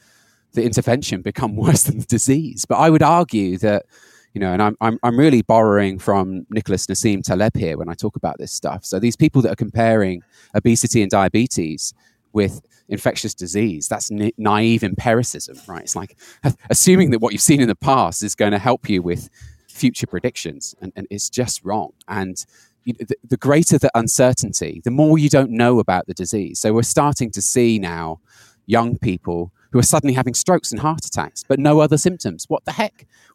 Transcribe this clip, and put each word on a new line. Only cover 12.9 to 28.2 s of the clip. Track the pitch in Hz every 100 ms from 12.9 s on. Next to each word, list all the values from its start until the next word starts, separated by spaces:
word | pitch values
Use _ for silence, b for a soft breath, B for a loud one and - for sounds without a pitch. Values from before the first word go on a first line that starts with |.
| 101 123 - 107
disease, | - 90 98 113 78 -
that's | 107 -
na-, | 104 104 -
naive | 107 104 113 117
empiricism, | 101 98 123 113 123 - - - -
right? | 85
It's | - -
like | 95 _ B B
<laughs> | 143 - -
assuming | 135 180 185 160
that | 117
what | 113
you've | 104
seen | - 139
in | 120
the | 92
past | 139 135 87 -
is | 104 -
gonna | 104 104
help | 117 127 -
you | 95
with | 87 87 - b b b b
future | - 127 - -
predictions, | 92 123 - 82 69 - -
and, | 95 98
and | -
it's | 101 -
just | - 120 -
wrong. | 90 107 78 _ -
And | 98 95 90 - b b b
you, | - -
the, | 107 -
the | 117 127
greater | 131 147 175 151
the | 143 117
uncertainty, | 113 - 127 123 107 - 78 80
the | 120
more | 135 156 160
you | 147
don't | 143 131
know | 113 120 120
about | 101 90 -
the |
disease. | 90 92 110 87 -
So | 110
we're | 113
starting | 117 - 147 135 117
to | 101
see | - 127 120 110
now | 90 85 82 80